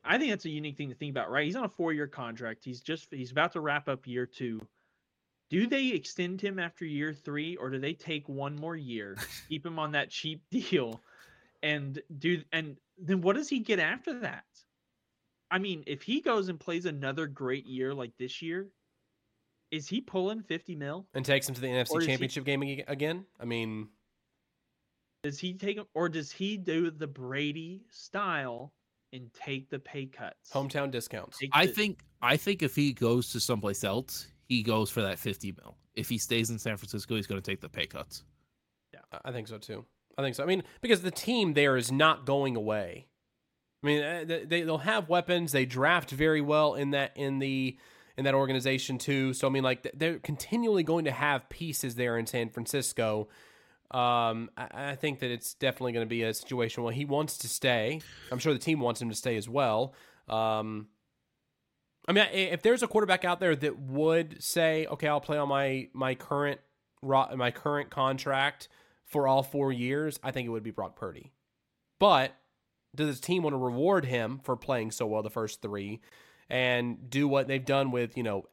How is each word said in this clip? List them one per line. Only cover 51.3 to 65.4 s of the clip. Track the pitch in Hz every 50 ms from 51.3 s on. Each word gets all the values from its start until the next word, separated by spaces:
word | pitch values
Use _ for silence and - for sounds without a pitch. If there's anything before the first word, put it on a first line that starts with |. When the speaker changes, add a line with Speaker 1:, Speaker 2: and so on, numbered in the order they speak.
| 143 123 - -
Speaker 3:
pieces | - - 170 165 139 - - 131 117
there | 123 123 120 117 117
in | 113
San | - - 123 117 110
Francisco. | - 120 117 - - 139 123 - - - 113 110 107 107 107 - - - - - - - _ _ _ _ _ _
Um, | - 127 123 120 120 120 117 113 113 113 117 113 _ -
I, | 123 - - 123 139 143
I | 139
think | 135 - 151 139 139
that | 139 123
it's | 120 117 - - -
definitely | - 139 131 123 - 127 123
gonna | 117 117 113 110
be | 117 117 113
a | 113 107
situation | - - - 131 123 117 113 - - 120
where | 117 113
he | 131 147
wants | 143 139 147 156 151 - -
to | - 113
stay. | - - - 131 123 113 107 120 156 180 - - - - - -
I'm | 127 123
sure | - 160 147
the | 120
team | - 160 160 147
wants | 120 120 117 -
him | 123 117
to | 104
stay | - - 131 117 107
as | 101 117
well. | 117 143 135 117 107 110 131 135 - - - - - _ _ -
Um, | 113 110 110 110 110 107 107 110 110 107 104 - _ _ _ _ _ _ _ _ _ _ _ _ _ _ _ _ _ _ _ _ _ _ _ -
I | 185
mean, | 202 208
i-, | - -
if | 190 190 180 175 165
there's | - 214 - 208 247
a | -
quarterback | - 214 214 185 185 180 -
out | 175 175 170
there | 190 175 156
that | 135 151 147 - -
would | 139 131 131 143 156 160 165 170 165 156 165 - -
say, | - - 170 165 160 156 160 160 -
"Okay, | - - 160 147
I'll | 147 143
play | 143 - 151
on | 147